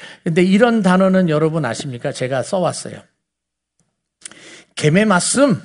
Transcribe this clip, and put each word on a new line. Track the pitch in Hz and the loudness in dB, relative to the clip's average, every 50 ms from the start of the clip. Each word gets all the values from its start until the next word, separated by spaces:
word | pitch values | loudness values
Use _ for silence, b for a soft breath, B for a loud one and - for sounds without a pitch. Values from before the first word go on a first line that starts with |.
| B B B B B | B B B B B
근데 | 180 156 185 180 | -2 0 2 2
이런 | 190 190 208 240 240 226 226 | 4 4 4 4 4 2 2
단어는 | 196 185 180 185 190 190 190 190 185 165 | 2 2 2 4 4 4 2 2 2 2
여러분 | 151 151 156 160 156 165 147 | 0 0 0 0 -2 -2 -4
아십니까? | 117 110 - - 143 123 120 - 143 | -4 -6 -8 -8 -10 -10 -8 -8 -8
제가 | 127 - 131 123 135 131 | -6 -6 -6 -4 -4 -4
써왔어요. | 120 - - 185 175 143 - - - 120 - - - _ _ _ _ _ _ _ _ _ _ _ _ _ _ _ _ _ _ _ _ _ _ _ - B B B B B B B B B B | -4 -4 -4 -2 -2 -2 -4 -6 -10 -14 -14 -16 -20 _ _ _ _ _ _ _ _ _ _ _ _ _ _ _ _ _ _ _ _ _ _ _ -20 B B B B B B B B B B
"개매 | _ - 151 151 196 214 | _ -2 0 2 2 2
말씀, | 220 190 175 - - - 233 285 277 180 113 - | 2 2 0 0 -2 0 2 2 2 0 -2 -6